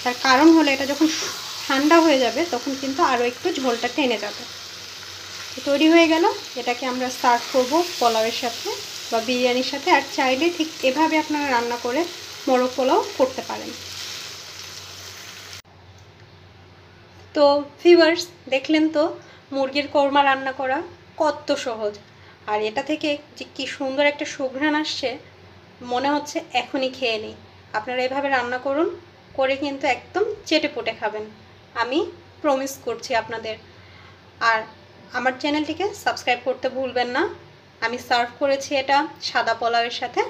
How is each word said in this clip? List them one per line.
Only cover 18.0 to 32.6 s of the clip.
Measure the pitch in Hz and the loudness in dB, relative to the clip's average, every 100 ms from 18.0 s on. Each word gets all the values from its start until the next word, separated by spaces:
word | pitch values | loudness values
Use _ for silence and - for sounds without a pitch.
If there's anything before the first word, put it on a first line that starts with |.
| 320 339 - - - | 8 4 -4 -14 -4
দেখলেন | 269 269 311 311 302 | -4 2 2 2 2
তো | 320 - - - - 269 | 0 -2 -14 -20 -8 -4
মুরগির | 262 277 285 302 | -2 -2 0 2
কোরমা | 277 277 277 | 2 4 4
রান্না | 269 269 262 | 2 -2 -4
করা | 262 269 359 - - - | -2 -2 -4 -14 -20 -2
কত | 311 294 - 285 262 | -2 -2 -4 -4 -2
সহজ। | 226 214 208 - - - - - | -4 -6 -6 -18 -20 -20 -18 -4
আর | 214 214 | -2 -2
এটা | 220 277 | -4 -4
থেকে | 302 302 294 - - | -2 -2 -4 -6 -16
যে | 254 - | -16 -10
কি | 254 - | -10 -6
সুন্দর | 269 269 285 | -6 2 0
একটা | 294 196 - | 0 -8 -4
সুঘ্রাণ | 269 254 302 302 | -6 -2 0 0
আসছে, | 311 - 262 269 - - - - - - 247 | -2 -4 -6 -6 -14 -20 -20 -20 -20 -18 -4
মনে | 247 269 | -2 0
হচ্ছে | 294 294 330 320 247 | 0 -2 -8 -4 -4
এখনই | 240 285 262 262 | -2 -2 -4 -2
খেয়ে | 254 220 | -4 -2
নিই। | 220 - - - - 220 | -6 -14 -20 -20 -8 -8
আপনারা | 214 254 254 | -4 -4 -2
এভাবে | 269 277 269 | -2 0 0
রান্না | 240 247 277 | 0 -4 -2
করুন, | 277 349 - - - - - | 0 0 -2 -16 -20 -16 -2
করে | 262 269 | 0 0
কিন্তু | 294 277 294 240 | -4 -2 -2 -2
একদম | - 349 453 427 - | -2 -2 -2 -4 0
চেটে | 311 302 247 | 0 0 -4
পুটে | 226 226 | -6 -4
খাবেন, | 214 214 214 - - - - 247 | -6 -6 -10 -14 -20 -20 -14 -4
আমি | 233 285 415 - - - | 0 0 -2 -8 -20 -6
promise | 302 269 | 0 0